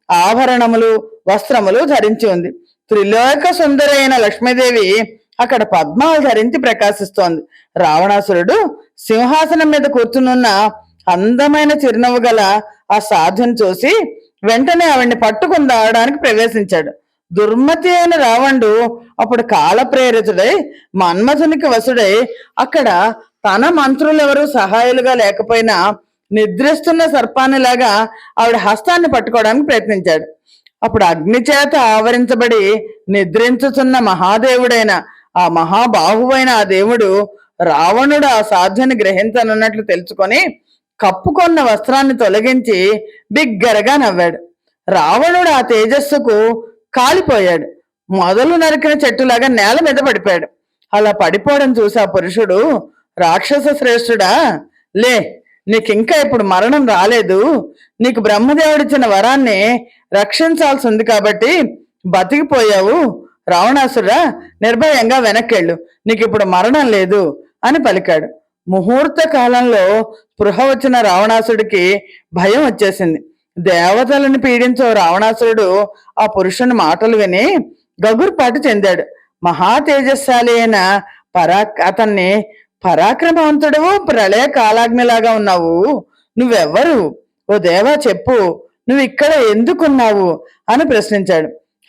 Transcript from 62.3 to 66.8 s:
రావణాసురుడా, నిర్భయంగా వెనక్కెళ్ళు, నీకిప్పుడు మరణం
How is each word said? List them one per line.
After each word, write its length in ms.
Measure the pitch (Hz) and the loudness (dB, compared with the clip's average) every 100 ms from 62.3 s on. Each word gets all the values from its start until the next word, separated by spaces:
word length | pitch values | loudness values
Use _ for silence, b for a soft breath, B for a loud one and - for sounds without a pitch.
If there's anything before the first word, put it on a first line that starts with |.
| 285 311 269 220 196 196 320 262 - B B - | -2 0 0 2 2 2 0 -2 -4 B B -2
రావణాసురుడా, 920 | 175 208 285 254 262 190 262 320 - B _ | 0 2 2 0 0 0 2 0 -4 B _
నిర్భయంగా 580 | 214 233 311 269 226 262 | -2 0 2 2 2 2
వెనక్కెళ్ళు, 580 | 226 220 240 220 165 170 B B 214 | 2 0 0 0 0 -4 B B -4
నీకిప్పుడు 380 | 226 220 208 196 | -2 0 0 0
మరణం 420 | 180 214 302 | 0 0 0